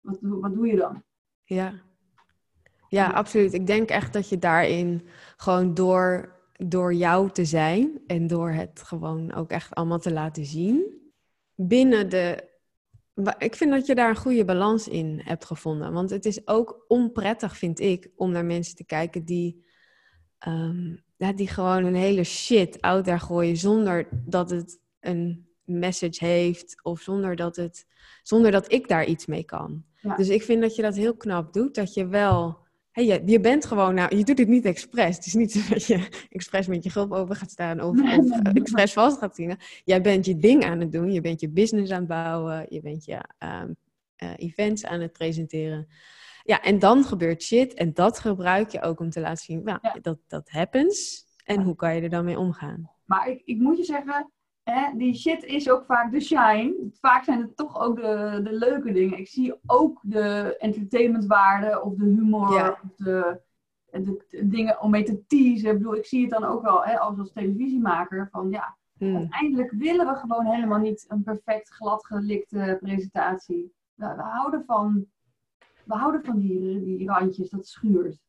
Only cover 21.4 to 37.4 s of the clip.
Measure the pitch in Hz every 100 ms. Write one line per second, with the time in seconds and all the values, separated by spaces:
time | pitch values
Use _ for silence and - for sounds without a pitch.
21.4 | 196 - 185 185 180 180 190 196 170 -
22.4 | - 233 180 - 180 190 185 175 - 175
23.4 | 170 165 185 214 208 175 156 - - 180
24.4 | 175 175 170 - _ _ - 175 175 170
25.4 | - _ - 175 180 175 175 165 170 175
26.4 | 175 175 - - - 170 - 196 190 175
27.4 | 170 170 170 - _ _ - - - 220
28.4 | 226 196 190 262 254 165 156 165 - 156
29.4 | 165 - - 151 - _ 208 202 196 208
30.4 | 214 226 226 220 214 202 220 233 214 180
31.4 | 156 196 262 277 190 - 185 202 202 180
32.4 | 170 165 _ _ _ - 240 190 170 226
33.4 | 202 285 285 214 190 185 180 202 208 269
34.4 | 226 247 220 170 - 240 185 175 - 185
35.4 | 226 208 196 220 - 202 185 - - 185
36.4 | 175 190 185 180 175 202 202 190 180 202